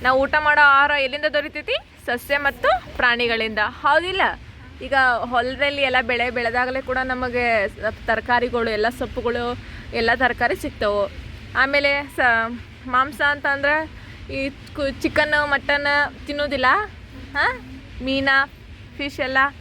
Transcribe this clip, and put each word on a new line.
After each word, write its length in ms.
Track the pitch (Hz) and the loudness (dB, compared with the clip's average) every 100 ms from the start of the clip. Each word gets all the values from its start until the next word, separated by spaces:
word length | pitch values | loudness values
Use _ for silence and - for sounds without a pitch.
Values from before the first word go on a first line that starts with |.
ನಾವು 180 | 254 262 | 4 4
ಊಟ 140 | 277 302 | 4 2
ಮಾಡೋ 220 | 302 294 | 4 6
ಆಹಾರ 300 | 294 277 285 | 8 8 6
ಎಲ್ಲಿಂದ 340 | 294 269 285 302 | 4 0 0 0
ದೊರೀತೈತಿ? 480 | 294 294 302 294 539 - - - | 0 -2 -8 -4 -4 -6 -16 -4
ಸಸ್ಯ 320 | 240 - 285 | -4 0 0
ಮತ್ತು 580 | 285 269 262 508 - - | 0 0 2 2 -2 0
ಪ್ರಾಣಿಗಳಿಂದ, 640 | 247 240 240 226 220 214 214 | 2 2 2 0 -2 0 -2
ಹೌದಿಲ್ಲ? 560 | 247 294 302 349 381 220 170 - - - - | 0 4 4 2 2 2 0 -10 -20 -20 -14
ಈಗ 120 | 254 269 262 233 233 | -2 2 4 2 0
ಹೊಲದಲ್ಲಿ 560 | 247 240 262 285 285 | 0 0 0 -2 0
ಎಲ್ಲ 140 | 269 254 | 0 0
ಬೆಳೆ 280 | 233 240 240 | 2 0 0
ಬೆಳೆದಾಗಲೇ 520 | 247 233 240 254 262 | -2 -2 0 -2 -2
ಕೂಡ 160 | 262 254 | -4 -4
ನಮಗೆ 640 | 262 254 254 247 240 226 202 | -2 -2 -2 0 2 2 0
ಸ-, 260 | - 208 220 - | -2 -6 -6 -2
ತರಕಾರಿಗಳು, 600 | 220 214 240 247 240 226 | -2 2 0 2 -2 -2
ಎಲ್ಲ 200 | 214 214 247 | 0 0 -2
ಸೊಪ್ಪುಗಳು, 580 | 247 - 233 240 240 240 - - - | -8 -4 -4 -4 -4 -6 -10 -16 -8
ಎಲ್ಲ 160 | - - 240 | -2 0 2
ತರಕಾರಿ 400 | 254 247 240 370 | 2 0 -2 -2
ಸಿಗ್ತವೆ. 580 | - - 214 208 202 - - - - 233 | -6 -4 -2 0 -2 -4 -14 -14 -8 0
ಆಮೇಲೆ 580 | 269 285 285 285 285 - | 2 2 2 0 -4 0
ಸ-, 440 | 254 226 226 240 - - 254 | 2 4 0 -6 -14 -16 -2
ಮಾಂಸ 340 | 254 269 220 285 | 0 0 0 0
ಅಂತಂದ್ರೆ 640 | 285 285 277 277 302 311 - - - - | 0 0 0 2 0 -2 -10 -16 -16 -10
ಈ 160 | 269 269 | -6 -6
ಕು-, 520 | 269 - - 277 269 | -6 -14 -4 -4 -2
ಚಿಕನ್, 500 | 320 - 302 302 294 | -2 2 2 2 2
ಮಟನ್ 760 | 277 - 285 285 285 294 - - | 0 2 0 2 2 0 -4 -10
ತಿನ್ನೋದಿಲ್ಲ, 380 | 285 294 269 254 311 415 - - - - | -4 -2 0 2 2 0 -10 -18 -16 -10
ಹಾ? 260 | 285 339 508 - - - - | -2 -2 -2 -10 -16 -16 -10
ಮೀನ, 280 | 254 269 269 269 277 - - - - - | -2 0 4 2 2 -6 -20 -20 -20 -8
ಫಿಶ್ 220 | 285 - | -8 -4
ಎಲ್ಲ. 180 | 262 262 277 277 | -2 2 2 0